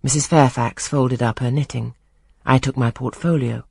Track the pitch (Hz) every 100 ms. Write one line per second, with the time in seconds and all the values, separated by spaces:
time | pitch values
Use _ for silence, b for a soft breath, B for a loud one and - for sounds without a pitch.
0 | 135 147 - 160 131 - 117 - - 143
1 | 127 123 120 110 123 139 139 120 117 -
2 | _ _ _ _ - 131 131 131 117 -
3 | 127 - 170 160 120 113 -